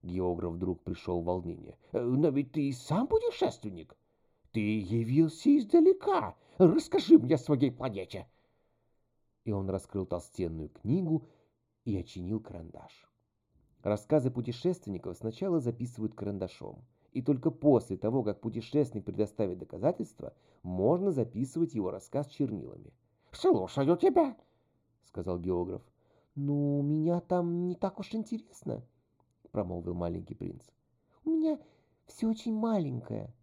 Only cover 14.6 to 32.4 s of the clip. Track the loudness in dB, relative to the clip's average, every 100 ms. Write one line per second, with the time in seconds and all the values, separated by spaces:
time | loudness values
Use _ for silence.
14.6 | -2 -2 -6 -8 -8 -8 -8 -4 0 0
15.6 | 0 -4 -8 -6 -6 -6 -8 -6 -8 -8
16.6 | -16 -16 -20 _ _ -6 0 0 0 2
17.6 | 4 4 4 -4 0 0 -2 -4 -6 -8
18.6 | -2 0 0 -2 -8 -2 -2 0 -4 -4
19.6 | -10 -2 -2 -2 -8 _ -16 -16 _ _
20.6 | -8 0 2 2 2 0 -2 -4 -4 -2
21.6 | -2 -2 -4 -6 -6 -6 -6 -4 -4 -4
22.6 | -10 -16 -20 _ _ _ _ -2 2 2
23.6 | 2 0 2 4 4 4 2 -2 _ _
24.6 | _ _ _ _ _ -8 -4 -4 0 0
25.6 | 0 -6 _ _ _ _ _ -6 -2 0
26.6 | 0 0 0 2 2 0 0 0 0 -2
27.6 | -2 -2 -4 -4 -8 -8 -6 -8 -10 -14
28.6 | -8 -8 -10 _ _ _ _ _ -8 -6
29.6 | -4 -4 -6 -4 -4 -4 -10 -10 -10 -10
30.6 | _ _ _ _ _ _ -2 0 0 -2
31.6 | -8 _ _ _ _ -4 -2 -2